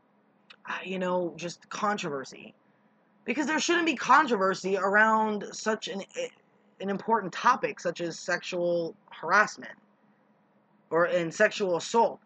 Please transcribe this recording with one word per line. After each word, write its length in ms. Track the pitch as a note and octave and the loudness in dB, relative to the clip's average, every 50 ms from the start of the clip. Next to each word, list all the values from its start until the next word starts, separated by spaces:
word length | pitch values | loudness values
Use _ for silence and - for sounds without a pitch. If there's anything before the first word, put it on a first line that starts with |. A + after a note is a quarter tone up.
| _ _ _ _ _ _ _ _ _ _ - _ - - | _ _ _ _ _ _ _ _ _ _ -20 _ -12 -10
uh, 100 | - - - | -10 -8 -8
you 160 | F#3 F#3 F#3 | -6 -4 -2
know, 360 | F#3 F3+ F3+ F3+ F3 E3 D3+ | -2 0 0 0 0 -2 -6
just 320 | E3 E3+ E3+ - - - - | -6 -10 -10 -10 -12 -16 -14
controversy. 840 | - - - G#3 G#3 G3+ - E3 C#3+ C3+ B2+ - - - - G#2 - _ _ _ _ _ _ _ _ _ _ _ _ _ - | -8 -4 -2 -2 -2 -2 -4 -6 -6 -6 -8 -10 -14 -18 -20 -20 -20 _ _ _ _ _ _ _ _ _ _ _ _ _ -6
Because 200 | - A#3+ C4+ D4+ | -6 -4 -2 -2
there 140 | B3 D#4+ C#4+ | -2 0 -2
shouldn't 260 | - - F4 F4 E4+ | 0 0 0 0 2
be 80 | E4 C#4 | 0 -2
controversy 800 | A3+ - - B3+ D4 D#4 B3 A#3+ G3 F#3+ F#3+ F#3 - - F#3+ F#3+ | -2 4 6 6 6 6 4 2 2 2 0 0 -2 -2 -2 -2
around 680 | F#3+ F#3 G3 G3 G#3+ A3 A3 A3 A3 A3 G#3+ G#3+ G3+ F#3 - - | 0 0 2 4 6 6 6 6 4 2 2 0 -4 -6 -8 -12
such 360 | - - G#3+ A3 G#3+ - F#3 | -6 -4 -4 -4 -4 -4 -8
an, 140 | F#3 G3 F3+ - - D#3+ F3 D#3+ - _ _ _ _ _ _ _ _ - | -8 -8 -10 -10 -8 -8 -8 -8 -8 _ _ _ _ _ _ _ _ -10
an 100 | F#3+ G3 | -6 -4
important 420 | G3+ F3+ - - A3+ A3+ F#3+ F3 - | -4 -4 0 0 0 0 0 -2 -6
topic 460 | - - A#3 C4 - - D3+ C#3 - | 0 2 2 2 2 0 -4 -6 -2
such 200 | - F3+ E3+ - | -4 -4 -4 -2
as 180 | F3 E3+ D3+ - | -4 -6 -6 -8
sexual 800 | - - F3 F3 - - F#3 F3 F3 F3 F3 E3+ E3 D#3+ - _ _ - | -4 -4 -4 -4 -4 -6 -4 -2 0 0 0 0 -2 -4 -6 _ _ -20
harassment 680 | - - - D#3+ F#3 G#3 G#3 - - - B2 A2 G#2+ _ _ _ _ _ _ _ _ _ _ _ _ _ _ _ _ _ _ _ _ _ _ - | -18 -10 -2 2 4 4 4 4 0 -12 -16 -18 -18 _ _ _ _ _ _ _ _ _ _ _ _ _ _ _ _ _ _ _ _ _ _ -2
or, 140 | D#3 E3 F3 | 2 2 2
and 280 | E3 E3+ F3+ E3+ E3 D#3+ | 4 2 0 0 0 2
sexual 440 | - G#3+ G3+ - - - F#3 F3 | 2 2 2 2 0 -2 0 0
assault 420 | D#3+ - - - A#3 A3 - - - _ | -2 -2 0 2 4 4 4 0 -4 _